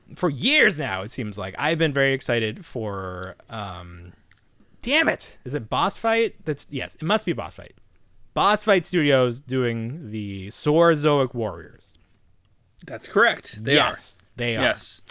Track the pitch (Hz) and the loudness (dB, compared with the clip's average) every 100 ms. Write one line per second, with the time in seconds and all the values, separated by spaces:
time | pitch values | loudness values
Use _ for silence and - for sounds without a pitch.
0 | - - 175 131 233 302 208 151 123 95 | -16 -4 -2 0 2 4 4 2 -4 -4
1 | 104 - 107 101 95 - 151 160 160 139 | -6 -6 -6 -6 -8 -4 0 2 2 4
2 | 135 131 - 117 110 - - 120 107 98 | 2 2 0 0 0 -4 -8 -6 -4 -4
3 | 92 90 92 - - 110 101 90 87 87 | -6 -8 -10 -12 -14 -10 -10 -10 -12 -14
4 | 90 - _ _ _ _ _ - 233 302 | -16 -20 _ _ _ _ _ -10 0 2
5 | 277 - - - 123 139 110 131 185 - | 2 -2 -6 -12 -8 -6 -2 0 0 0
6 | 226 226 226 - - 147 - 127 87 - | 0 0 0 -4 -8 -6 -6 -8 -8 -6
7 | 160 214 - 120 78 - - - _ _ | -2 0 0 -4 -6 -12 -20 -20 _ _
8 | _ - - 147 190 208 220 190 - 175 | _ -20 -8 0 2 4 4 2 4 2
9 | 147 131 123 123 123 131 120 113 113 160 | 4 6 4 0 -4 0 0 -2 -6 -8
10 | 120 110 101 98 95 - 147 156 170 151 | -8 -8 -6 -8 -6 -2 2 6 6 6
11 | 147 143 127 120 107 82 82 - _ _ | 4 4 2 0 -4 -6 -14 -20 _ _
12 | _ _ _ _ _ _ _ _ - 117 | _ _ _ _ _ _ _ _ -14 -12
13 | - 196 233 160 - 107 113 147 110 - | -2 4 4 2 -8 -6 2 4 4 0
14 | - - _ - 120 110 123 107 - - | -8 -12 _ -6 -2 0 0 0 -6 -12
15 | - | -16